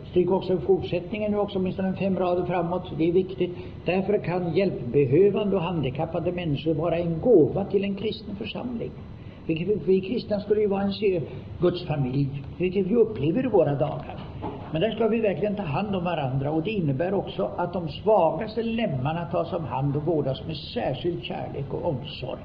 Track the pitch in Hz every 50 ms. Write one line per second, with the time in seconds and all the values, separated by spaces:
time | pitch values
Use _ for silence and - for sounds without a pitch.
0 | - - - 180 175 175 190 180 - 175 185 175 - - 190 165 - - 165 175
1 | 175 - 220 208 214 208 208 202 202 202 - 190 185 185 - - 190 190 185 -
2 | 190 196 185 180 185 175 175 180 175 175 175 180 165 165 180 180 170 - 147 147
3 | 160 175 170 190 180 - - - 180 180 - - - - - - - - 180 196
4 | 190 208 208 202 - 147 175 180 180 170 147 185 196 185 - 175 127 120 117 143
5 | 143 120 135 170 196 208 196 226 208 196 190 190 160 180 180 160 135 131 - -
6 | 165 160 - 175 156 180 175 175 175 160 143 - - 160 160 143 165 175 165 170
7 | 175 170 165 156 - 254 233 170 143 117 - - 196 - - 202 196 202 196 -
8 | - 214 - - - - - - 113 - - - - - 120 226 - - - -
9 | - - - - - - - - - - 165 156 175 196 214 180 143 175 190 190
10 | 185 - 247 214 - - 214 196 - - 208 214 214 202 196 196 202 196 190 -
11 | 220 196 185 170 135 - - - - - - - 175 180 175 - - - 151 143
12 | 135 123 131 143 143 131 - - - - - - 175 185 180 202 185 180 233 240
13 | 214 - - - 135 156 165 254 254 262 208 185 156 143 139 131 151 - - -
14 | - - - - - - - - - - - - - - 156 160 190 226 214 220
15 | 233 208 220 233 220 202 175 139 196 208 196 208 196 156 135 175 202 208 190 185
16 | 170 180 175 156 143 127 131 139 135 147 156 160 156 214 226 202 165 143 135 131
17 | 170 185 202 185 143 - - - 196 - - - 175 170 - 185 170 151 - -
18 | - 202 220 196 165 160 160 - 226 208 - 233 226 233 226 226 233 190 143 127
19 | 127 151 165 170 170 - 180 170 165 165 185 175 156 117 123 131 139 143 139 147
20 | 147 160 165 147 - 135 127 - - 165 156 - - - - 240 220 151 135 -
21 | - 175 170 - - - - 147 127 - - 143 139 - 135 - - 175 143 -
22 | - - - - 127 123 - - -